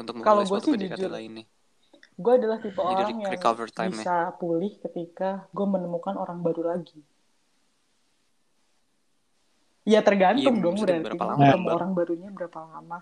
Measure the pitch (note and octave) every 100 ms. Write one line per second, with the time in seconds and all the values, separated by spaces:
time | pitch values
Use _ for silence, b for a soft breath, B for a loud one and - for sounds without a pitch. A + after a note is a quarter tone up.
0 | A#3 A#3 A3 G#3 G3 G3+ D#4 A#3 F#3+ -
1 | F#3 A2 A2+ A2 - _ _ _ _ _
2 | _ - A3 B3 A3 A3 G#3+ F#3+ F#3+ F#3+
3 | G#3 A3+ G3+ - A#2 A#2 A2 - A2+ A2
4 | C#3 F3 F3+ - E3+ E3 G3+ G3+ E3 F3+
5 | E3+ - F#3+ G3 - - G3+ F#3+ F3 E3+
6 | G3 F#3+ F3+ F3 E3+ E3 E3 F3+ D#3+ D#3
7 | - _ _ _ _ _ _ _ _ _
8 | _ _ _ _ _ _ _ _ _ _
9 | _ _ _ _ _ _ _ _ G#3 G#3+
10 | G#3+ G3+ F#3 B3 C4+ A3 E3+ G3 G3 E3+
11 | A2 A2 A2 C3+ C#3 F#3 F3+ E3+ F3+ F3+
12 | E3+ E3+ G3 F#3+ E3+ D#3+ D#3+ D#3+ E3 E3+